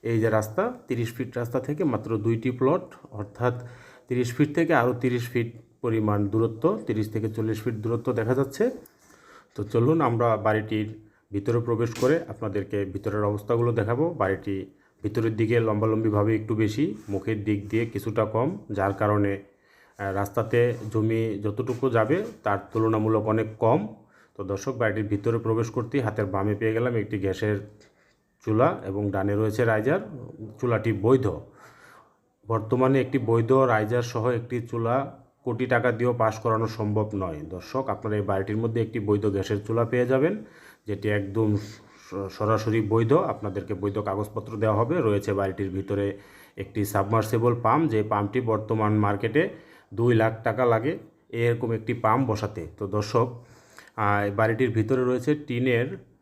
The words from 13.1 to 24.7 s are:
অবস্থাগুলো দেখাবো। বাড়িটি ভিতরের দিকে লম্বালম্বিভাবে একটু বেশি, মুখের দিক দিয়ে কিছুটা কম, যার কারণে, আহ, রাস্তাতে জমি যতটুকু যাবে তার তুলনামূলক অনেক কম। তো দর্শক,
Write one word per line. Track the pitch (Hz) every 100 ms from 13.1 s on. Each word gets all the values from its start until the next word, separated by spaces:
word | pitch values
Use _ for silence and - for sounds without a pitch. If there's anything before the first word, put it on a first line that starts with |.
| 104
অবস্থাগুলো | 104 104 - 117 120
দেখাবো। | 113 104 123 165
বাড়িটি | 151 95 95 - 98 95 _ _ _
ভিতরের | 104 107 113 110
দিকে | 110 120
লম্বালম্বিভাবে | 113 104 110 113 110 104 104 110
একটু | 110 110
বেশি, | 107 120 165 214 -
মুখের | 98 - 104
দিক | 101 104 98
দিয়ে | 110 117
কিছুটা | 101 113 104 107
কম, | 110 135 202 -
যার | 98 98
কারণে, | 101 104 104 101
আহ, | 98 - _ _ _ _ - 98
রাস্তাতে | 95 101 - 113 120 120 117 110
জমি | 110 110 113 113 101
যতটুকু | 104 104 123 120 131
যাবে | 113 110 170 226 -
তার | 107 98 -
তুলনামূলক | 117 113 110 110 110 107
অনেক | 110 107 -
কম। | 113 151 214 - _ _ _ -
তো |
দর্শক, | 95 98 -